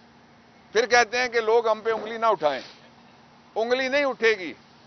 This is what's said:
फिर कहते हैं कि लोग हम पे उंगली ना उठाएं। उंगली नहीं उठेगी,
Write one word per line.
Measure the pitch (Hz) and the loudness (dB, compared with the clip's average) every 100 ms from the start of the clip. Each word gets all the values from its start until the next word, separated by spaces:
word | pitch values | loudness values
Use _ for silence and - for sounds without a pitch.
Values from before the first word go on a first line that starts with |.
| - - - - _ - - | -20 -20 -20 -20 _ -20 -4
फिर | 208 240 | 0 4
कहते | 240 220 240 | 4 2 0
हैं | 254 | -2
कि | 233 | -2
लोग | 220 233 220 | 2 2 2
हम | 214 | -2
पे | 220 | -2
उंगली | 220 214 226 | -4 -6 -2
ना | 226 | 0
उठाएं। | 185 151 131 - - - - - - - - - - | 2 0 -2 -10 -20 -20 -20 -20 -20 -20 -20 -12 -6
उंगली | 233 254 262 | -2 0 0
नहीं | 285 | 0
उठेगी, | 277 240 226 214 165 104 - - | -2 0 0 0 -4 -12 -20 -20